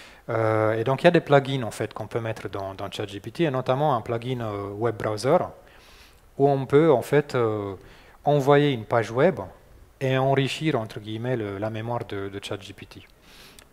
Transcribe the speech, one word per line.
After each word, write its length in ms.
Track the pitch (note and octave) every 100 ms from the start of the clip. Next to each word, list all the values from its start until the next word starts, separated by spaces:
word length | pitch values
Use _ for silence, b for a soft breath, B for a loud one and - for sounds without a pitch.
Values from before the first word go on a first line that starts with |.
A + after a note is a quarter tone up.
| B B -
Euh, 500 | A#2 A2 A2 A2 A2
et 60 | A2+
donc, 180 | C3+
il 20 | E3+
y 20 |
a 40 |
des 80 | E3+
plugins, 440 | D3 C#3 C3 C3+
en 80 | A2
fait, 220 | - A2+
qu'on 140 | - G#2+
peut 140 | A#2+
mettre 260 | A2+ A2 G#2
dans, 280 | G2+ G2 F#2+
dans 140 | G2+
chat 180 | - G#2+
G 120 | G2+
P 120 | A2+
T, 120 | A2
et 80 | E3
notamment 420 | C3 B2+ C3 D3+
un 60 | B2
plugin, 400 | G#2+ A#2 A#2+ B2+
euh, 300 | A2+ G2+ G2+
web 260 | G2+ A#2 A2
browser, 440 | - G#2+ A#2+ E3 F#2 - B B B B B B - -
où 100 | C#3
on 180 | C#3 C3
peut, 280 | C#3+ D#3+
en 80 | B2+
fait, 340 | - C#3+ D3 C3
euh, 400 | A2+ G#2+ G2+ F#2 B B B B
envoyer 480 | - D3 C3+ C#3+ D3
une 140 | B2 G#2+
page 240 | A#2+ G#2+
web 300 | A#2 D#3 C3+ F#2 - - - - _
et 160 | C3 C3
enrichir, 640 | C3 C3+ C3+ - D#3 C#3
entre 200 | G#2+ A2+
guillemets, 360 | G#2 A2 A#2+ B2+
le, 220 | G#2 G2
la 120 | A2
mémoire 340 | A2+ A2+ A#2+ A#2
de, 240 | G#2 G2
de 100 | G2
chat 160 | - G2+
G 100 | F#2+
P 140 | G2 -
T. 160 | - - - B B B B -